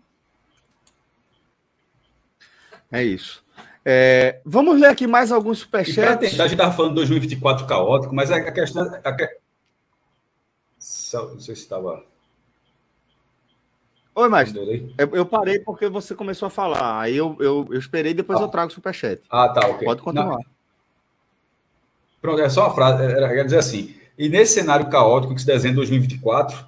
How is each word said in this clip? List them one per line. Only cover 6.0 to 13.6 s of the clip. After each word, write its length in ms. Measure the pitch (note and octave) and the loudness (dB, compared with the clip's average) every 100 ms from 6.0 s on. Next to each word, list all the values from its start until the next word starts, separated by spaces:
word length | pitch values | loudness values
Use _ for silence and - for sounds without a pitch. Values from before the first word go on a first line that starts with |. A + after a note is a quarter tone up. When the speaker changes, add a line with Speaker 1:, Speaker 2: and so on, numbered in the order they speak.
| A3+ A#3 G3+ | 2 2 0
Speaker 2:
tentar, 140 | - | 0
a 40 | E3 | 0
gente 100 | F3+ | 2
tava 180 | F3+ F3 | 0 2
falando 140 | D#3+ | 0
de 60 | D3+ | 0
dois 120 | C#3 | 0
mil 100 | D#3 | 0
e 20 | |
vinte 120 | B2+ | -2
e 80 | C3 | -2
quatro 260 | C3+ C3 - | 0 0 -2
caótico, 480 | A2 F#2+ C3+ C3 | 0 2 0 0
mas 160 | C3+ C#3+ | -2 0
a, 60 | E3+ | -2
a 160 | D#3+ | -2
questão, 300 | F3 D#3 E3+ F3 F#3 | -4 -4 -4 -6 -6
a 100 | C#3 | -6
que-, 260 | C3 D#3+ - _ _ _ _ _ _ _ _ _ _ _ _ _ _ - - - | -4 -6 -8 _ _ _ _ _ _ _ _ _ _ _ _ _ _ -16 -12 -10
não 280 | A#2 - - | -10 -10 -14
sei 140 | - | -16
se 140 | E2+ - | -16 -12
tava 360 | F#2+ F#2 D#2+ - _ _ _ _ _ _ _ _ _ _ _ _ _ _ _ | -10 -10 -12 -16 _ _ _ _ _ _ _ _ _ _ _ _ _ _ _